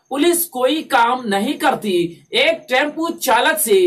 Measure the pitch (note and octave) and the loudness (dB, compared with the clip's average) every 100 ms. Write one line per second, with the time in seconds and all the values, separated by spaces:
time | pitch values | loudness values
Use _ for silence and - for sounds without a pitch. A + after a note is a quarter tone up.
0 | - C4+ E4+ E4+ - B3+ C4 D#4 - C4+ | -10 -2 0 0 -2 -2 0 0 -2 2
1 | A#3+ B3+ A#3+ G3 A#3+ D4 D4+ - G#3+ F3 | 2 0 -2 -2 -2 -2 -2 -2 0 -2
2 | E3+ - _ A3+ D4 E4 - B3+ D4 - | -2 -6 _ -2 0 0 -2 -2 -2 -4
3 | E4 - - A3+ C#4 D#4+ A#3 G3 | -6 -4 0 2 2 0 2 4